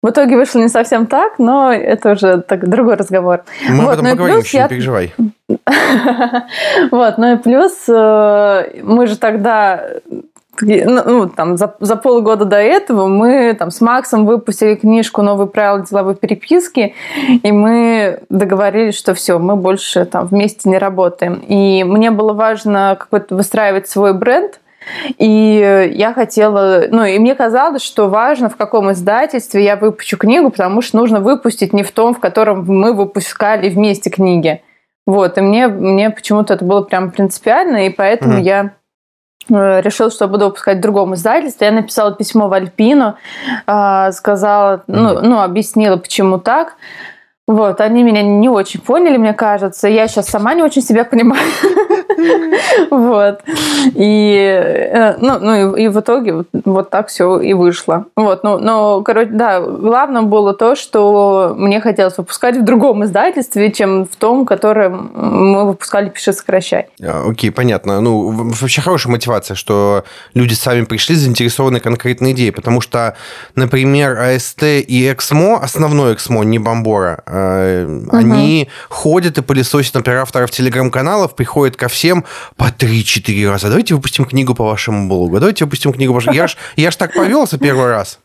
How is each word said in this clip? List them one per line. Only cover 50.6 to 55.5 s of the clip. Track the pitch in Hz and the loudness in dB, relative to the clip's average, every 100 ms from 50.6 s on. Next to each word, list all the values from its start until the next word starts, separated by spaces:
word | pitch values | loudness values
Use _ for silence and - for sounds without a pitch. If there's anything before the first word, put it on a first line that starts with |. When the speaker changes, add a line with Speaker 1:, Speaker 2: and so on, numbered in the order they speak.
Speaker 1:
очень | 311 269 | 2 0
себя | 247 220 | 0 0
понимаю. | 233 240 233 269 | 2 2 2 2
<laughs> | 330 - 392 359 403 415 - 392 330 392 330 381 - 523 339 | -2 -2 0 0 0 -2 -2 -2 2 0 0 -2 0 0 2
Вот. | 277 240 220 202 202 - 311 302 294 269 | 2 2 2 2 0 -8 -6 -4 0 0
И, | - 208 214 208 202 196 190 - - - | 2 2 4 4 4 2 0 0 -2 0
э, | 233 220 - | 2 2 2
ну, | 247 247 | 0 0
ну | 202 | 0